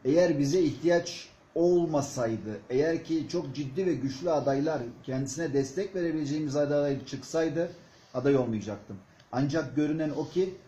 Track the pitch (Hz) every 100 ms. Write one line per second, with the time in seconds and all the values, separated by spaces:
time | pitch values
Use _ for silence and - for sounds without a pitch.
0 | 127 160 175 147 139 180 156 127 165 170
1 | 170 - - - _ 160 175 175 165 151
2 | 135 131 117 110 104 104 - 127 160 165
3 | - 160 135 170 143 127 139 139 185 139
4 | 131 - 175 151 131 139 151 147 120 -
5 | - 131 135 160 165 139 135 185 196 190
6 | 170 156 143 151 151 143 143 147 143 135
7 | - 135 - 160 165 156 175 - - -
8 | - 127 135 139 120 110 101 101 - 98
9 | - - - 123 143 156 135 123 151 160
10 | 151 143 151 175 185 185